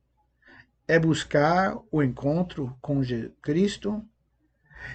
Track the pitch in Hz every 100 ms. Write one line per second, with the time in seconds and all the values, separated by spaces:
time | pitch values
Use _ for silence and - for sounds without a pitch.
0 | _ _ _ _ _ - _ _ - 160
1 | 160 147 - 147 151 180 190 - - 156
2 | 135 123 139 165 180 - 127 131 - 139
3 | 127 120 - - - 160 202 - 202 214
4 | - _ _ _ _ _ _ - -